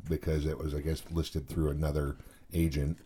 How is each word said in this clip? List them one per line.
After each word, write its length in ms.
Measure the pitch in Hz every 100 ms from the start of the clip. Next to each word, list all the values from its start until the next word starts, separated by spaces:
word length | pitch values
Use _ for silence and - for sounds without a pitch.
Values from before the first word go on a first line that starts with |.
| 76
because 380 | 80 82 78 76
it 120 | 73
was, 160 | 78
I 60 | 73
guess, 220 | 76 78 -
listed 360 | 82 78 80 69
through 220 | - 76
another 460 | 73 78 76 71 65 - - -
agent. 460 | 85 82 73 71 -